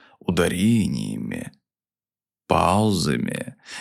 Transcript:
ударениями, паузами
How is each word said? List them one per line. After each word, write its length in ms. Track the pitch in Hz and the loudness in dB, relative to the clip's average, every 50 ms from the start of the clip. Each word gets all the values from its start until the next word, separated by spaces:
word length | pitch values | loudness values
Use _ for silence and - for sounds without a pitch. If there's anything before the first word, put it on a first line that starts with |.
| - - _ _ | -20 -20 _ _
ударениями, 1300 | - - 90 82 87 82 - 90 95 113 117 113 92 - 69 58 53 50 52 52 - 50 50 50 50 - - _ _ _ _ _ _ _ _ _ _ _ _ _ _ _ _ _ _ - | -4 -2 0 2 2 2 2 2 4 4 4 4 2 2 -2 -4 -4 -6 -6 -6 -6 -8 -8 -8 -10 -12 -16 _ _ _ _ _ _ _ _ _ _ _ _ _ _ _ _ _ _ 0
паузами 1080 | 85 85 85 85 92 104 110 110 101 87 78 73 65 58 - - - - - - - - _ - - - | 2 2 4 4 4 4 2 2 2 0 0 0 -2 -2 -4 -6 -6 -8 -10 -12 -14 -18 _ -16 -16 -16